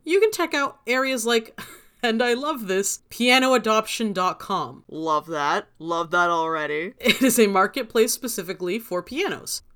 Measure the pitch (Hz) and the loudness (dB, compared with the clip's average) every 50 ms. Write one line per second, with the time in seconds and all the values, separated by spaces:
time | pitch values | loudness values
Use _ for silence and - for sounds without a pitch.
0 | _ 320 339 403 440 427 427 - 339 330 320 294 285 269 - - _ 226 247 262 | _ 0 2 4 4 2 2 0 -2 -2 0 -2 -2 -2 -4 -8 _ -2 0 0
1 | 269 269 262 240 220 233 233 226 226 - - - - - - - _ _ _ _ | 0 0 0 -2 0 2 0 0 0 -2 -10 -18 -18 -18 -20 -20 _ _ _ _
2 | - 233 220 226 254 240 233 247 277 302 320 254 220 185 185 190 202 - - - | -2 -2 0 2 2 2 0 0 -2 -4 -4 -6 -4 -2 -2 -2 0 -2 -4 -6
3 | - _ - - 240 247 254 254 262 262 254 240 226 220 220 220 214 - - - | -10 _ -6 0 2 4 4 4 4 4 4 2 4 2 2 2 0 0 -4 -4
4 | 226 214 196 190 185 185 165 - - - 196 175 147 120 127 - - - - 156 | -4 -2 -2 0 0 -2 -2 -4 -6 -4 -4 -4 -4 -6 -10 -16 -20 -16 -12 -6
5 | 160 160 151 151 147 160 165 151 143 143 170 208 - - _ _ 160 165 170 165 | -2 0 0 0 0 -2 -4 -2 0 0 0 -2 -4 -8 _ _ -8 -4 -4 -4
6 | 165 156 170 175 175 175 170 165 160 160 160 156 151 147 147 151 165 202 - - | -2 0 2 2 4 4 2 2 0 0 -2 -2 -2 -2 -4 -4 -4 -6 -10 0
7 | - 240 - - 254 262 233 247 220 202 196 190 196 196 - 269 226 - - 233 | 2 2 2 4 2 2 4 4 4 4 4 2 2 2 0 -4 -8 -2 2 2
8 | 220 240 - - - 240 - - 175 175 190 - 180 180 190 233 226 - 180 180 | 2 2 2 -4 -6 -8 -8 -8 -8 -8 -8 -6 -4 -4 -4 -4 -4 -4 -6 -6
9 | 175 - 247 302 403 381 160 - - - - - - _ - | -6 -6 -6 -4 -4 -4 -4 -6 -8 -10 -10 -10 -10 _ -12